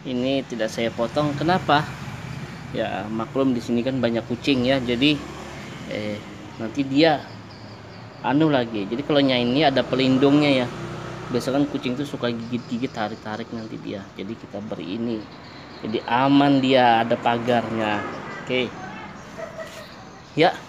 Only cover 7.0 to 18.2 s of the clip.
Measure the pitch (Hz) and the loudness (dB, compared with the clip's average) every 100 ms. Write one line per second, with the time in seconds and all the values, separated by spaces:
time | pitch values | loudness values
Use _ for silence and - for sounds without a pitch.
7 | 160 143 - - - - - - - - | 6 6 -2 -16 -16 -16 -16 -16 -16 -16
8 | - - 113 139 160 139 113 110 98 120 | -16 -6 2 4 6 4 2 -4 -4 -4
9 | 143 147 139 123 120 131 156 131 123 127 | 2 4 4 4 4 4 4 4 0 2
10 | 131 131 139 143 147 131 123 - - - | 4 6 6 6 6 4 2 -4 -10 -10
11 | - - - 120 123 135 143 135 131 123 | -10 -10 -4 -2 0 0 0 -2 -4 -4
12 | 139 123 120 117 117 120 - 120 127 - | -6 -4 -2 -4 -4 -6 -4 -4 -4 -4
13 | 107 110 110 107 110 117 110 117 110 104 | -4 -6 -8 -8 -8 -10 -10 -10 -8 -10
14 | 98 - 98 113 - 101 107 98 80 107 | -10 -12 -10 -10 -10 -10 -8 -8 -6 -4
15 | 117 110 104 - - - - - 113 110 | -4 -4 -8 -16 -18 -18 -16 -10 -4 -4
16 | - 117 135 143 143 139 131 131 123 113 | 0 2 6 6 6 6 6 6 8 6
17 | 117 120 120 120 117 120 110 113 107 104 | 4 2 2 0 2 2 2 -2 0 -2
18 | 101 - | -4 -8